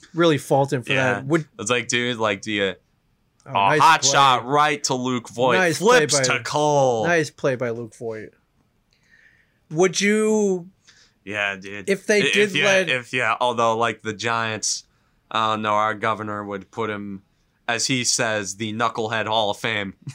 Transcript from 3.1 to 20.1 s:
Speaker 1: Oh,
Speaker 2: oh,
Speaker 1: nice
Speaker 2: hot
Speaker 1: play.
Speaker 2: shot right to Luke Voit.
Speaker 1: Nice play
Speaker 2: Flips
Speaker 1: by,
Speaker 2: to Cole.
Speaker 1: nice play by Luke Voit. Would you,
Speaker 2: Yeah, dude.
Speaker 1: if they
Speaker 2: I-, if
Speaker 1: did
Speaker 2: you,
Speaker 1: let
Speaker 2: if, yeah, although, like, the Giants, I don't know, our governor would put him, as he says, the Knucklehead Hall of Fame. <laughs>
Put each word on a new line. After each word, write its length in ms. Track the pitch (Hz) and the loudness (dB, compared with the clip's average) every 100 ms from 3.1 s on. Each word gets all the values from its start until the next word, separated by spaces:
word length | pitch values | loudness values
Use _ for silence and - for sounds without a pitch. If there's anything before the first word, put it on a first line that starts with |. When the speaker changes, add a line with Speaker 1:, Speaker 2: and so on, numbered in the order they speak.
| _ _ _ | _ _ _
Speaker 1:
Oh, 60 | 139 | -4
Speaker 2:
oh, 40 | |
Speaker 1:
nice 260 | 101 98 151 | 0 2 6
Speaker 2:
hot 220 | 151 156 | 6 6
Speaker 1:
play. 80 | - | 4
Speaker 2:
shot 340 | 139 139 123 117 | 4 4 4 2
right 380 | 147 151 147 | 2 2 0
to 100 | - | -4
Luke 340 | 131 127 123 - | -2 -2 -4 -4
Voit. 240 | 113 127 151 | 0 2 4
Speaker 1:
Nice 240 | 180 151 | 2 2
play 260 | 196 247 151 | 4 4 4
Speaker 2:
Flips 220 | 143 131 | 0 0
Speaker 1:
by, 100 | 135 | -2
Speaker 2:
to 60 | |
Cole. 640 | 120 147 151 147 131 117 165 | -2 0 2 4 4 2 2
Speaker 1:
nice 240 | 170 143 | 0 -2
play 240 | - 147 123 | -4 -4 -2
by 160 | 120 | -4
Luke 240 | 117 113 - | -6 -10 -12
Voit. 340 | 117 110 98 _ _ _ _ _ _ _ _ _ _ _ _ _ - | -12 -10 -14 _ _ _ _ _ _ _ _ _ _ _ _ _ -6
Would 300 | 156 185 165 | 0 2 2
you, 680 | 202 214 214 214 202 185 180 _ _ _ _ _ | 0 2 2 2 2 0 -6 _ _ _ _ _
Speaker 2:
Yeah, 320 | 98 104 101 95 | -8 -4 -4 -4
dude. 340 | 98 101 95 | -10 -8 -4
Speaker 1:
if 160 | 196 - | -2 0
they 160 | 208 | 2
Speaker 2:
I-, 40 | 143 | 2
if 80 | |
Speaker 1:
did 180 | - 208 | 2 2
Speaker 2:
you, 120 | 151 196 | 2 2
Speaker 1:
let 240 | 190 175 | 2 2
Speaker 2:
if, 240 | 127 117 | -2 -2
yeah, 220 | 127 113 - | -2 0 0
although, 380 | 123 117 117 113 | 0 2 2 2
like, 240 | 117 113 | -2 -4
the 120 | 110 | -8
Giants, 680 | 98 117 113 113 107 - - - _ _ _ - | -6 -2 -2 -2 -4 -6 -6 -10 _ _ _ -6
I 240 | 110 110 | -2 0
don't 80 | 107 | 0
know, 120 | 107 | 0
our 200 | 104 107 | 0 0
governor 500 | 104 110 104 107 104 | -2 -4 -4 -6 -8
would 280 | 101 98 95 | -8 -10 -10
put 180 | - 110 | -8 -6
him, 340 | 104 101 98 _ _ _ _ - | -6 -10 -14 _ _ _ _ -4
as 200 | 117 - | -2 0
he 160 | 131 | -2
says, 540 | 117 - 117 107 95 95 | 0 0 0 -2 -4 -8
the 160 | 110 | -6
Knucklehead 540 | 110 117 - 110 113 107 | -2 -2 -2 -4 -2 -2
Hall 220 | 110 104 | 0 0
of 60 | 104 | -2
Fame. 380 | 120 107 98 - | -4 -4 -6 -10
<laughs> 40 | - | -16